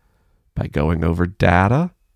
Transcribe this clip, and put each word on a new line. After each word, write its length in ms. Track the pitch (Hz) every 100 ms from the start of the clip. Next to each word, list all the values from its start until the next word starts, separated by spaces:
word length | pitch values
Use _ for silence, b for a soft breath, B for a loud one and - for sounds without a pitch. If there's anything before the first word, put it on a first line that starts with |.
| _ _ _ _ _ -
by 120 | 87
going 360 | 73 78 82
over 220 | 85 85 90
data 640 | - 92 87 98 135 175 _ _